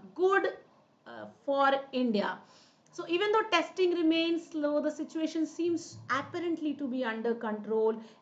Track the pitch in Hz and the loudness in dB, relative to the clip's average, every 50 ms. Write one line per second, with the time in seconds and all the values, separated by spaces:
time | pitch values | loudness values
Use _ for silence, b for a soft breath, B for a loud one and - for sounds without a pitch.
0 | 202 - - - 359 381 381 381 359 - - - - _ _ _ _ _ _ _ | -16 -12 -2 2 2 4 4 4 4 2 -2 -6 -10 _ _ _ _ _ _ _
1 | - - - - - - - _ _ - 277 277 277 269 269 277 - - - 254 | -20 -16 -14 -14 -14 -14 -16 _ _ 0 2 4 4 4 4 2 0 -4 -2 0
2 | 254 240 208 202 190 185 185 - - b b b b b b b b b - - | 0 2 2 2 0 -2 -4 -8 -12 b b b b b b b b b -14 -12
3 | 339 330 330 349 415 415 427 440 427 427 359 339 320 - - - 370 349 349 349 | -6 -2 -2 0 2 2 2 2 2 2 2 0 0 0 0 2 2 2 4 4
4 | 330 320 330 330 330 339 339 330 - - - 311 294 294 294 294 262 302 302 - | 2 4 4 4 2 2 0 -2 -4 -6 -4 -2 0 0 2 0 0 0 -2 -4
5 | 311 - - 320 320 311 - 330 311 302 - - 330 349 339 311 - - - - | -6 -6 -4 -2 -2 -2 -2 -2 -2 -2 -2 -2 -2 0 -2 -2 -4 -8 -16 -14
6 | - - 240 269 277 - - 349 330 349 330 - 302 302 285 - 294 247 247 262 | -6 -4 -4 -2 -4 -4 -6 -6 -4 -2 -2 -2 -2 -4 -4 -4 -4 -4 -4 -2
7 | 254 226 220 226 226 233 226 226 233 214 214 214 208 208 220 220 220 220 226 226 | -2 -2 -2 -2 -2 -2 -2 -2 -2 -4 -6 -6 -4 -2 0 2 2 2 0 -2
8 | B B B B | B B B B